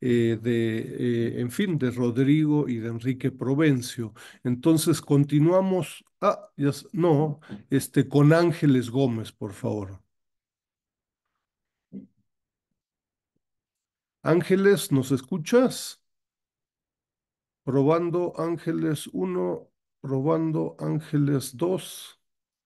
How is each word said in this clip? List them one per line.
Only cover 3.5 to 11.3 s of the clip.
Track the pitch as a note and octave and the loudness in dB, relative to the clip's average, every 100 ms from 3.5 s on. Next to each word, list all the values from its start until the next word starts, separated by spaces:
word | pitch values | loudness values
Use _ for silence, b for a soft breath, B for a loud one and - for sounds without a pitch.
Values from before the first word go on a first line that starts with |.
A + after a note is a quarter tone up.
| C#3 D#3+ C3 A#2+ - A2 B B B | 2 2 2 -2 -8 -10 B B B
Entonces | B2+ B2 E3 D#3+ E3 D3+ | -4 0 2 2 2 -2
continuamos. | - C#3+ C#3+ D3 D#3+ F#3 F#3+ F#3 - - _ _ | 2 2 4 2 4 4 2 0 -4 -10 _ _
Ah, | F#3+ G#3+ - - | -2 -2 -8 -4
ya | C#3+ | -2
s-, | C#3 - | -2 -6
no, | - E3+ C#3+ D#3 D3 B B - | 0 2 4 2 -4 B B -2
este, | C3+ - D3 C#3 | -2 0 0 2
con | C#3 D3 | 4 6
Ángeles | E3 F3 E3 D3+ B2+ A2+ | 6 4 2 2 2 2
Gómez, | B2 C3+ A2 G#2 | 0 0 -2 -8
por | - G#2 | -12 -12
favor. | G2+ A2+ G#2+ F#2+ F#2+ _ _ _ _ _ _ _ _ _ _ _ _ _ | -8 -6 -6 -8 -14 _ _ _ _ _ _ _ _ _ _ _ _ _